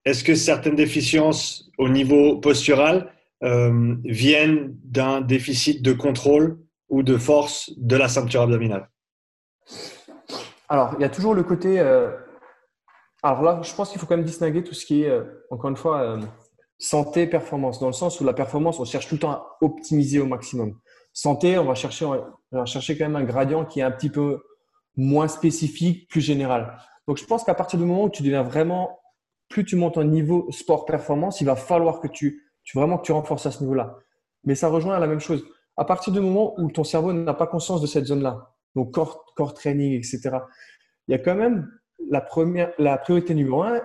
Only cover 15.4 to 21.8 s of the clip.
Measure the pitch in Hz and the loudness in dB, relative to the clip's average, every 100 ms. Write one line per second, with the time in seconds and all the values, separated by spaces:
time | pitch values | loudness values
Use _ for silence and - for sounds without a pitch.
15.4 | - 123 139 135 165 151 120 110 107 - | -14 -8 -6 -4 -2 0 -2 -4 -8 -14
16.4 | _ _ _ - - 151 147 170 170 165 | _ _ _ -12 -2 0 0 0 0 0
17.4 | - 147 131 117 131 127 175 - 135 120 | -2 -4 -4 -2 -4 -2 -4 -2 0 0
18.4 | 131 147 165 160 120 135 - 151 156 139 | -2 -2 -2 -2 -6 -8 -6 -4 -4 -6
19.4 | - - 156 - - 151 135 143 131 127 | -8 -2 -2 -2 -2 0 2 2 0 -4
20.4 | - 127 107 104 _ _ _ - 147 139 | -6 -6 -6 -8 _ _ _ -4 -2 2
21.4 | 180 185 143 123 | 2 2 2 -2